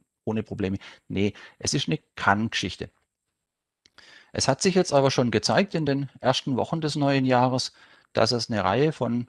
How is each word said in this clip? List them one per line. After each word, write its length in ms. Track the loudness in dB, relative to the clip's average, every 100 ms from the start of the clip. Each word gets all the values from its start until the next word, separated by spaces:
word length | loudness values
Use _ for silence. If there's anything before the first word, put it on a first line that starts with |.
| _ _ -6
ohne 180 | -4
Probleme. 360 | -6 -4 -4 -4 -8 -20 _
Nee, 260 | -2 -2 -2 -14 _
es 140 | -4
ist 140 | -2 -2
eine 120 | -4 -6 -2
Kann-Geschichte. 720 | 2 2 0 -4 -6 -8 -12 _ _ _ _ _ _ _ _ _ _ -20 -20 -20 _
Es 160 | -4 -2
hat 120 | 0
sich 140 | 0 0
jetzt 160 | 2
aber 200 | 2 2
schon 200 | 2 0
gezeigt 440 | 0 2 0 0 -2
in 100 | -2
den 240 | -2 -4 -2
ersten 380 | 0 0 -2 -2
Wochen 240 | -2 -4
des 160 | -4 0
neuen 260 | 0 2
Jahres, 480 | 4 4 4 0 -4 -10 -20 _ _
dass 180 | 0 0
es 180 | 0 -2
eine 140 | -2
Reihe 300 | 0 2 2
von 340 | 0 -2 -2